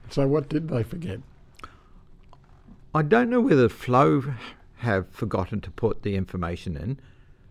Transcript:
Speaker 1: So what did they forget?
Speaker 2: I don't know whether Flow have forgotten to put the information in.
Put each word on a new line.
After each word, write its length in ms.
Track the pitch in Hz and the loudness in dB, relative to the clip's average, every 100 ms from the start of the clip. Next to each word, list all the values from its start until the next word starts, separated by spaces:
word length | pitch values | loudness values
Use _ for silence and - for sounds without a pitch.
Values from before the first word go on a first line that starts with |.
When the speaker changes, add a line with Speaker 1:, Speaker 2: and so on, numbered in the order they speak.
| - | -8
Speaker 1:
So 160 | - 135 | -2 2
what 220 | 151 139 | 0 0
did 200 | 151 160 | -4 -2
they 140 | 123 | -4
forget? 380 | 110 87 - 92 - - - - - - - - - - - - - - - - - | -4 -6 -10 -10 -14 -20 -20 -20 -20 -20 -20 -20 -20 -20 -20 -20 -20 -20 -20 -20 -4
Speaker 2:
I 80 | 151 | -2
don't 260 | 151 226 247 | 4 4 4
know 120 | 247 | 2
whether 280 | 254 143 117 | 4 6 4
Flow 540 | - - 123 151 147 131 120 - - - - | 2 0 4 4 2 -2 -8 -12 -20 -20 -6
have 320 | 120 95 90 | -2 0 -2
forgotten 500 | - 110 101 92 107 | -6 -4 -2 -2 -6
to 80 | - | -8
put 320 | - 113 - | -2 -2 -2
the 120 | 104 | -2
information 640 | 95 92 95 85 87 - 73 | -2 -4 -4 -6 -6 -8 -8
in. 240 | 90 135 - - - - - | -6 -8 -12 -20 -20 -20 -20